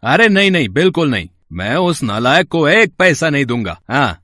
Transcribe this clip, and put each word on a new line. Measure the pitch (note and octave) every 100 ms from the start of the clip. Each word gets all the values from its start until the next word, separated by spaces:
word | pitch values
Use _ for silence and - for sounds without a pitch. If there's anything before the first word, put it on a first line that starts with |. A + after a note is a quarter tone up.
अरे | A2 D3+ A3+
नहीं, | G3 G3
नहीं, | F3+ A#2+
बिल्कुल | G2 F#3 F3 D#3+
नहीं। | A2+ E2+ _ _
मैं | D#2+ F#2+ C#3
उस | F3+ E3
नालायक | A#2+ G#2 A#2+ D#3 F#3
को | E3+ D3
एक | G3 G#3+ _
पैसा | F#3 D3+ E3
नहीं | C#3+
दूंगा। | C3+ A#2+ G#2 E2+ _
हाँ। | C3 C3 E2+